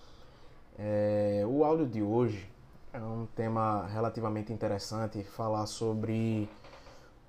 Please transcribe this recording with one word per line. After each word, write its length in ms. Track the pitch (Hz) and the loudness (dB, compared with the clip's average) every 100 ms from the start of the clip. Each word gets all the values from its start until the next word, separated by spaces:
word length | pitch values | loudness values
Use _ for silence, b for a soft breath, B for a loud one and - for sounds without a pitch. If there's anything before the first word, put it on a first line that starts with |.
| B B B B B B - - | B B B B B B -16 -6
É, 640 | 104 104 104 104 104 104 | 0 2 4 4 4 4
o 200 | 104 139 | 4 4
áudio 220 | 151 160 139 | 4 4 2
de 140 | 110 | 2
hoje 480 | 104 117 120 101 95 - - - - | 4 4 4 0 -8 -18 -20 -18 -12
é 80 | 127 | -8
um 260 | 110 113 110 | -6 -6 -4
tema 540 | - 113 113 110 104 92 | -2 0 2 2 2 0
relativamente 600 | 107 113 113 110 107 107 | 0 0 0 -2 -2 -2
interessante, 720 | 107 107 101 - 107 110 107 | -2 -2 -2 -2 -2 -2 -4
falar 420 | 98 - 110 107 107 | -6 -4 0 0 -2
sobre 800 | - 113 110 110 110 113 110 104 B B B B B B - | 0 0 0 0 2 2 2 -2 B B B B B B -20